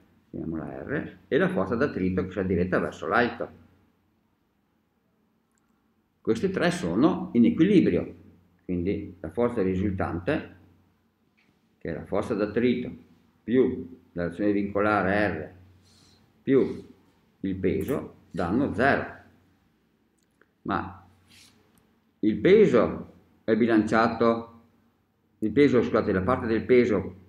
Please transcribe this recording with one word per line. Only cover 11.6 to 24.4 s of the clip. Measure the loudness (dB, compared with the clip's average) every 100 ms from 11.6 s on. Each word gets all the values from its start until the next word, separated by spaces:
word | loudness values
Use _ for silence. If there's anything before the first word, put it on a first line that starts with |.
| _ _
che | -10
è |
la | -10
forza | -4 -4 -2
d'attrito | -2 -2 2 2 0 -4 -12 -20 _ _ _
più | 0 2 2 0 -10 -16 _
la | -6
reazione | -6 -2 0
vincolare | 0 0 0 2 2 2 0 0
R | -2 -10 -16 -20 _ _ _ _ _ _ _
più | 0 2 2 -4 -16 -20 _ _ _ _
il | -6
peso, | -2 -2 0 -2 -4 -8 -16 _
danno | -6 -2 0 0
zero. | 0 0 0 -2 -14 -20 _ _ _ _ _ _ _ _ _ _ _ _ _
Ma | -6 -6 -6 -14 -20 _ _ -20 -20 _ _ _ _ _ _ _
il | -2 2
peso | 6 6 6 4 2 -2 -12 -20 _ _
è | -2 2
bilanciato, | 4 2 2 2 2 2 0 0